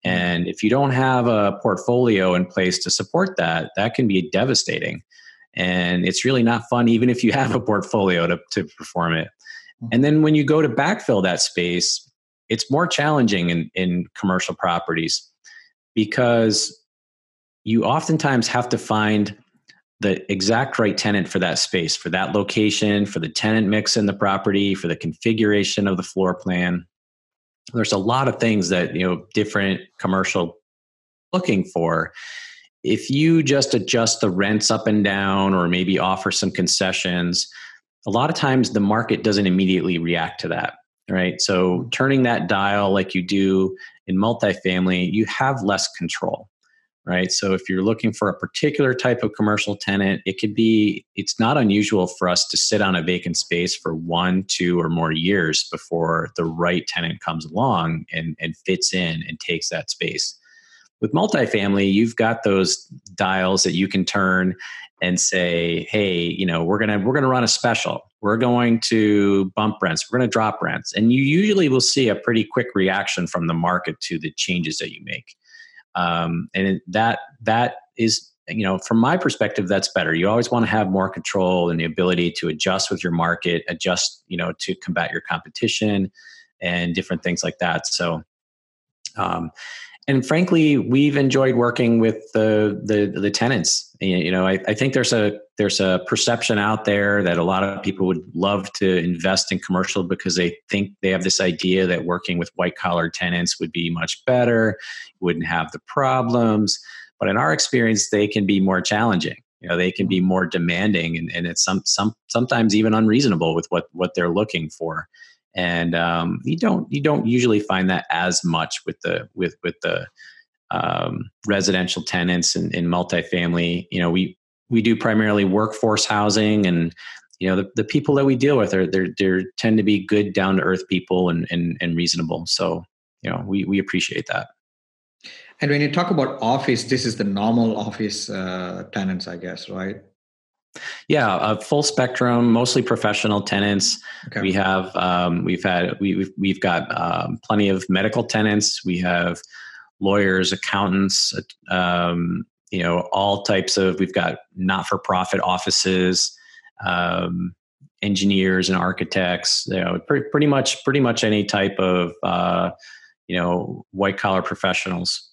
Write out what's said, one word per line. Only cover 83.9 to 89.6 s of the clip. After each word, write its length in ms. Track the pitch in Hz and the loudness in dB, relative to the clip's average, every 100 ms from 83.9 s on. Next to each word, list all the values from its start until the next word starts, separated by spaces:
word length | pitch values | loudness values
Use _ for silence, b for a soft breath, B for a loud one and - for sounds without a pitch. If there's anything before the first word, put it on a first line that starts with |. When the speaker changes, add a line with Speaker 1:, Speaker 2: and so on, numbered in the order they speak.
| 90 - - _ | -2 -2 -6 _
Speaker 2:
you 100 | 90 | -8
know, 160 | 85 80 | -6 -8
to 160 | - 95 | -8 -8
combat 360 | - 85 85 | -4 -4 -4
your 100 | 82 | -6
competition 920 | - 82 - - 117 - 107 101 95 B B B B _ | -6 -8 -8 -4 -4 0 0 0 -2 B B B B _
and 320 | 90 87 87 | -4 -2 -2
different 300 | 85 90 85 | -4 -4 -4
things 200 | 90 85 | -4 -4
like 140 | 87 - | -4 -4
that. 300 | 87 82 - | -2 -2 -4
So, 340 | - 87 80 - _ _ _ _ _ _ _ - - | -4 -2 -4 -8 _ _ _ _ _ _ _ -18 -6
um, 320 | 92 87 82 B | -4 -4 -8 B